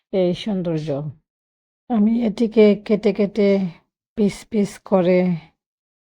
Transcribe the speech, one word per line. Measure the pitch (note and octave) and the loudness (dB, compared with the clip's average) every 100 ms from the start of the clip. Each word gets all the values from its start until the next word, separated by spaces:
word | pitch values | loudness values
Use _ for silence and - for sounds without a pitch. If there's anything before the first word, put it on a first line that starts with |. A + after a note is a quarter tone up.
| _ | _
এই | G3 F3 | -2 0
সৌন্দর্য। | F3 A3+ F#3+ F3 D#3 D#3 C#3 D3+ - _ _ _ _ _ _ - | -2 -4 -4 -2 -4 -4 -6 -8 -12 _ _ _ _ _ _ -4
আমি | A3+ G#3 A#3 A3+ | 0 2 2 -2
এটিকে | F#3+ A3+ A3 G#3+ G#3 | -2 0 4 4 4
কেটে | - G#3 G#3 | 0 -2 0
কেটে | G3+ G3+ G#3 G3+ G3 F#3 - _ _ _ - | 0 -2 0 0 0 -2 -8 _ _ _ -2
পিস | G#3 - - | -2 -2 -6
পিস | G#3+ G3+ - | -2 -2 -6
করে | - F#3+ F3 F3+ F3+ E3 - _ _ _ _ _ | -2 0 4 2 2 -2 -8 _ _ _ _ _